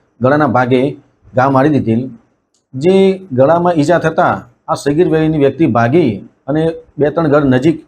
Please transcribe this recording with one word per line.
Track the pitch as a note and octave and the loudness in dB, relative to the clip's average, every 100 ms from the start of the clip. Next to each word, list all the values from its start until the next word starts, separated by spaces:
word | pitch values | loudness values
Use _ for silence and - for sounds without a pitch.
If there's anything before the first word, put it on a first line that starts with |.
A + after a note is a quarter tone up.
| _ - | _ -4
ગળાના | B2 D3 D3 | -2 0 0
ભાગે | A#2+ B2 B2+ C#3 - _ _ _ | 0 0 0 -2 -6 _ _ _
ઘા | - C3 | -2 0
મારી | C3 C#3+ | 2 2
દીધેલ. | C#3 G2+ A2+ C3 - _ _ _ _ _ | 0 0 -2 -4 -12 _ _ _ _ _
જે | C3 D#3+ F#3+ F#3+ F#3 - | -4 0 2 2 0 -4
ગળામાં | B2 C3+ E3+ F3 | 0 2 2 0
ઈજા | E3+ C#3+ E3+ | 0 0 0
થતાં | D#3+ D#3+ D#3+ G2 - _ - | 0 0 0 -2 -8 _ -8
આ | D#3+ | -6
સગીર | - D3 F3 | -2 0 0
વયની | D#3 D#3+ D3+ | 0 0 0
વ્યક્તિ | C#3 C3 D#3+ | 0 0 0
ભાગી | A#2 A#2 D#3 D3 G2 - _ - | 0 2 2 0 -2 -10 _ -6
અને | D3+ E3 E3 - - | -4 -2 -6 -10 -4
બે | C#3+ | -2
ત્રણ | C#3 D#3+ | 0 0
ઘર | C3 C#3+ | 2 2
નજીક | B2+ D3 - | 2 0 -2